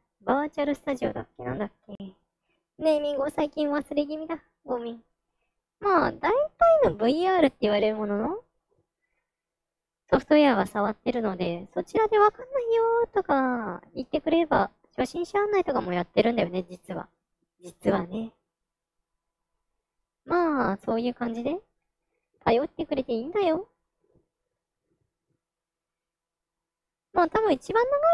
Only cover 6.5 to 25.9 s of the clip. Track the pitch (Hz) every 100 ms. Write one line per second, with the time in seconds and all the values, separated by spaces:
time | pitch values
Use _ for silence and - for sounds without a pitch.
6.5 | - 679 640 480 208 233 302 370 370 277
7.5 | - 208 208 214 214 208 202 254 415 -
8.5 | _ _ _ _ _ _ _ _ _ _
9.5 | _ _ _ _ _ - 269 - 302 285
10.5 | 214 196 214 208 - - 247 214 180 175
11.5 | 170 196 359 349 440 427 427 415 - 508
12.5 | 539 466 453 453 466 466 392 - 277 262
13.5 | 240 208 - - - 262 302 320 330 320
14.5 | 208 196 _ _ - 254 349 349 403 415
15.5 | 403 - 262 180 175 175 196 226 233 175
16.5 | 185 180 180 - 165 - _ _ _ _
17.5 | _ 175 - 196 196 175 208 226 _ _
18.5 | _ _ _ _ _ _ _ _ _ _
19.5 | _ _ _ _ _ _ _ - 339 339
20.5 | 285 233 196 - 226 247 - 240 226 247
21.5 | 359 _ _ _ _ _ _ _ _ -
22.5 | 233 294 - 320 277 254 226 269 415 370
23.5 | 320 440 _ _ _ _ _ _ _ _
24.5 | _ _ _ _ _ _ _ _ _ _
25.5 | _ _ _ _